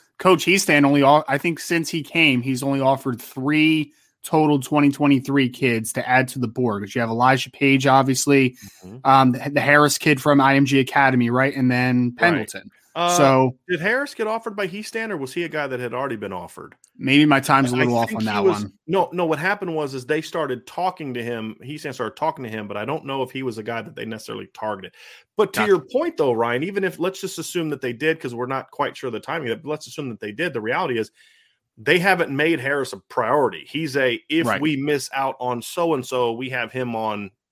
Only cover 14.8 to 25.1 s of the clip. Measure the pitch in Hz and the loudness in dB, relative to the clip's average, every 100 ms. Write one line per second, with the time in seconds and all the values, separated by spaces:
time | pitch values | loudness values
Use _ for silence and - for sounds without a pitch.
14.8 | 214 226 226 175 131 175 170 151 143 123 | -10 -8 -6 -8 -8 -6 -6 -4 -4 -6
15.8 | 123 123 135 113 101 92 87 - 85 _ | -6 -6 -6 -6 -8 -10 -12 -16 -20 _
16.8 | _ - 131 143 151 139 135 139 131 123 | _ -6 4 6 6 4 4 2 2 0
17.8 | 127 117 113 110 110 104 98 104 104 - | 0 0 -2 -2 -2 0 2 0 -4 -12
18.8 | - 190 170 180 170 151 180 202 180 156 | -4 -2 -2 -2 -2 -2 -2 -4 -4 -6
19.8 | 147 135 123 156 156 175 143 127 - - | -6 -6 -4 -4 -4 -6 -4 -6 -10 -6
20.8 | 180 180 147 123 117 117 110 - 123 147 | -4 -4 -8 -8 -6 -6 -8 -12 -14 -12
21.8 | 151 123 110 - 156 151 120 110 104 101 | -10 -6 -8 -4 -6 -6 -8 -10 -8 -8
22.8 | 110 156 139 135 131 131 131 110 107 117 | -6 -8 -6 -6 -6 -6 -8 -8 -8 -8
23.8 | 110 117 113 110 - 107 98 - 110 98 | -10 -12 -12 -12 -12 -14 -14 -10 -8 -8
24.8 | 92 _ - | -10 _ -20